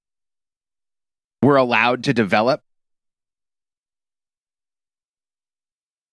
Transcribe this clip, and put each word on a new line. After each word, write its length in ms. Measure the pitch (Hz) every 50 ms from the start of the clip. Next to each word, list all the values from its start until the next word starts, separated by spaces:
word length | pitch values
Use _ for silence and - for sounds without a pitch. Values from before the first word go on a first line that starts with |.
| _ _ _ _ _ _ _ _ _ _ _ _ _ _ _ _ _ _ _ _ _ _ _ _ _ _ _ - -
we're 140 | 139 143
allowed 480 | 135 127 120 117 110 113 123 127 123 -
to 100 | 147 127
develop. 480 | 120 110 90 110 107 110 123 147 - _ _ _ _ _ _ _ _ _ _ _ _ _ _ _ _ _ _ _ _ _ _ _ _ _ _ _ _ _ _ _ _ _ _ _ _ _ _ _ _ _ _ _ _ _ _ _ _ _ _ _ _ _ _ _ _ _ _ _ _ _ _ _ _ _ _ _ _ _ _